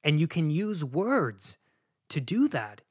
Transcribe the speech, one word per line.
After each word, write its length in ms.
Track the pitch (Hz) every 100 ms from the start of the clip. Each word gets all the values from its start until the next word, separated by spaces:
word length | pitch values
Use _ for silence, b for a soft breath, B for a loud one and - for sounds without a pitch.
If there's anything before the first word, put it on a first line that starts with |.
And 160 | 151 151
you 80 | 160
can 220 | 175 156
use 340 | 151 214 196
words 720 | 143 135 208 269 135 101 - - _ _ _ _ _
to 120 | 151
do 260 | 127 220 277
that. 340 | 135 107 104 _